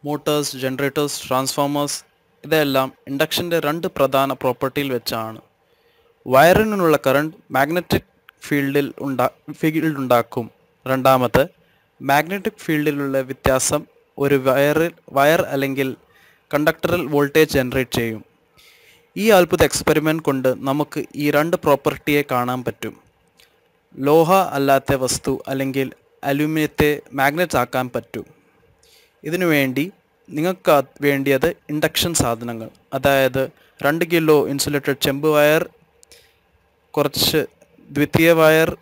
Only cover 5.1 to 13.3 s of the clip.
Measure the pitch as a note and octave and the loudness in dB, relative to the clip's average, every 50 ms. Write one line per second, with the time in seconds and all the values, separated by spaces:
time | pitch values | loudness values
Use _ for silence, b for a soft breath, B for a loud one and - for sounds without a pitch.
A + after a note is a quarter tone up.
5.1 | C3 A2+ A2 A2 A2 A2 _ _ _ _ _ _ _ _ _ _ _ _ _ _ | -8 -8 -8 -10 -12 -16 _ _ _ _ _ _ _ _ _ _ _ _ _ _
6.1 | _ _ _ - B2 C3 D3+ E3+ F#3 G3 A3 A3 G#3+ G3 F3+ E3 D3+ C#3 - C3+ | _ _ _ 2 6 6 8 8 6 4 2 0 0 2 2 2 2 2 2 2
7.1 | C3 C#3 D3+ D#3 D#3 - _ _ C3 C3 C#3 D3 E3+ F3+ E3+ _ - - - _ | 2 2 0 -2 -8 -14 _ _ -2 -2 0 0 -2 -6 -4 _ -4 -4 -4 _
8.1 | _ _ _ - _ _ - - D3+ C#3+ C#3 C#3 C#3 C#3+ C#3+ B2 - - - C#3+ | _ _ _ -20 _ _ -8 -4 -4 -2 -2 0 -2 -2 -2 -2 -8 -10 -8 -6
9.1 | C3+ B2 B2 C3+ - _ _ - D3+ - - D#3+ D#3 D#3+ D#3 D#3+ D3+ C#3 C3+ B2+ | -2 -2 -2 -2 -2 _ _ -18 -10 -4 -2 -2 -2 0 -4 -2 -4 -4 0 2
10.1 | B2 A#2+ A#2 _ - B2+ A#2 A2 _ _ _ _ _ _ _ B2+ C3 C3 B2+ C3+ | 2 2 2 _ -6 -8 -8 -8 _ _ _ _ _ _ _ -4 -4 0 2 2
11.1 | C3 B2+ B2+ A#2+ - C3 C#3 F3+ _ _ _ _ _ _ _ _ _ _ B2+ C3+ | 4 4 2 2 2 0 0 0 _ _ _ _ _ _ _ _ _ _ -2 0
12.1 | C#3 D3 D#3 D#3+ F#3+ G3+ F#3 A3 - _ - - D#3+ D3+ D3 D3+ C#3+ C#3+ C#3 C#3 | 2 2 2 -2 -6 -6 -6 -8 -8 _ -6 -4 -2 0 0 -2 -2 -2 -4 -4
13.1 | C3+ C3+ C3 B2+ | -2 -4 -4 -4